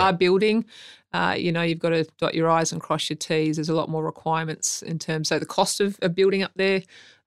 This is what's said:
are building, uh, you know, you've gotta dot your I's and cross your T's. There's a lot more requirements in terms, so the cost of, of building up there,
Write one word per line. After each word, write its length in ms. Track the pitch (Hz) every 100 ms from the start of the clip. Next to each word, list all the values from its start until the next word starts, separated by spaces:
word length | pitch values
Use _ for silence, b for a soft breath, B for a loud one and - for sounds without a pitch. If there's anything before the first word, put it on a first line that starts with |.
| 190
are 60 |
building, 520 | 175 180 190 214 220 214 B B B B
uh, 220 | 175 170 -
you 140 | 175
know, 80 | 165
you've 180 | 170 165
gotta 260 | 170 165 156 -
dot 160 | 165 160
your 140 | 165
I's 220 | 165 165
and 80 | 170
cross 280 | - 160 -
your 60 | 151
T's. 380 | - 160 156 156
There's 140 | 156
a 40 |
lot 160 | 160 151
more 140 | 160
requirements 760 | 160 - 165 160 160 - - -
in 180 | - 160
terms, 300 | - 160 156
so 100 | 156
the 60 | 156
cost 340 | - 196 -
of, 180 | 202 196
of 120 | 185 175
building 280 | 190 190
up 80 | 190 -
there, 280 | 190 190 - B B B